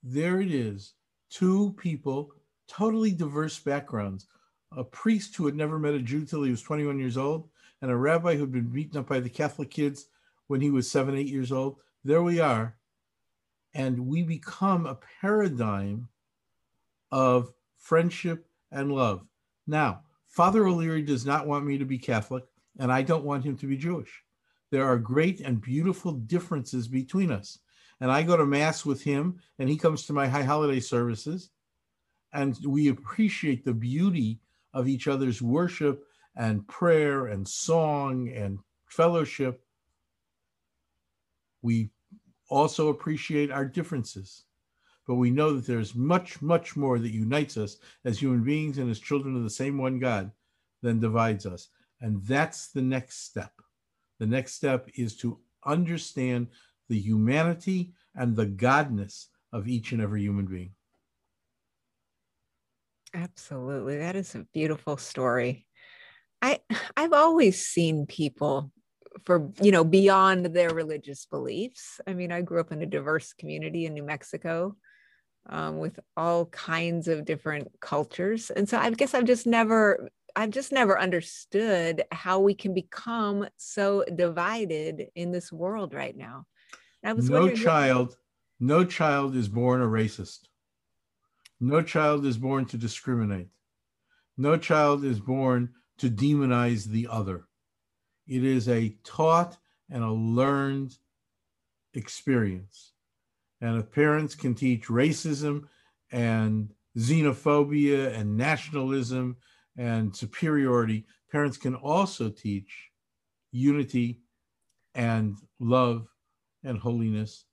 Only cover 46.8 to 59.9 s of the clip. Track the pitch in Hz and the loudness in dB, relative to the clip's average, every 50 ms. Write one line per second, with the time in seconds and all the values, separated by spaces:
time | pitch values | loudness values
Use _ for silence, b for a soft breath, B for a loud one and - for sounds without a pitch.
46.8 | 143 135 123 117 117 117 110 113 110 110 135 147 151 139 - - - 101 - _ | 0 2 2 0 0 -2 -2 -2 -2 0 0 0 0 -2 -4 -6 -6 -6 -8 _
47.8 | b b b b b 127 113 101 139 135 127 120 113 127 147 156 156 156 139 139 | b b b b b -4 -4 0 0 2 2 2 2 2 0 0 -2 -4 -4 -4
48.8 | 135 120 113 110 - - 147 143 139 139 131 123 117 110 110 - 131 139 139 139 | -4 -4 -4 -6 -4 -2 -2 -2 -2 -2 -4 -4 -4 -4 -4 -4 -4 -4 -2 -2
49.8 | 131 131 131 127 123 127 117 101 95 98 107 _ _ _ _ _ _ _ _ _ | -2 -2 -2 -2 -2 -2 -2 -2 -4 -8 -12 _ _ _ _ _ _ _ _ _
50.8 | - 120 117 113 113 113 110 113 113 113 110 98 - 98 87 90 - _ _ _ | -2 0 0 2 2 2 2 2 2 2 2 -2 -4 -8 -10 -12 -16 _ _ _
51.8 | _ _ _ _ - 107 107 98 95 104 131 139 160 160 - - - - _ 143 | _ _ _ _ -4 -4 -4 -4 -2 -2 0 0 0 0 -2 -12 -16 -10 _ -4
52.8 | 131 131 131 131 123 _ - - - - _ 107 90 - _ _ _ _ _ _ | -2 -2 -2 -2 -4 _ -16 -16 -16 -12 _ -10 -10 -10 _ _ _ _ _ _
53.8 | _ _ _ _ _ _ _ _ 113 107 117 131 123 131 - - - 143 131 123 | _ _ _ _ _ _ _ _ -2 0 0 0 -2 -4 -10 -4 -2 0 0 0
54.8 | - - - - 123 113 107 - - 120 113 - _ _ _ _ - 139 147 170 | -2 -6 -8 -6 -6 -6 -6 -6 -6 -6 -6 -6 _ _ _ _ -4 -2 0 0
55.8 | 180 165 170 156 - - - 143 131 127 123 120 120 120 b b b b b b | 0 0 -2 -6 -8 -8 -6 -4 -2 -2 -2 -2 -4 -6 b b b b b b
56.8 | _ _ 120 107 98 107 110 107 107 117 131 151 160 170 170 165 - 190 190 185 | _ _ -4 -2 0 0 2 2 4 4 4 2 2 0 0 -2 -4 -4 -2 -2
57.8 | 180 180 b b b b b - 123 120 113 107 110 101 98 95 117 123 135 143 | -2 -6 b b b b b -4 -2 -2 0 0 0 -2 -2 0 2 4 4 4
58.8 | 151 139 120 101 98 - - - - _ _ _ _ _ - 117 98 117 127 120 | 2 2 -2 -4 -4 -6 -10 -18 -20 _ _ _ _ _ -8 -8 -6 -4 -4 -4
59.8 | 110 - | -4 -4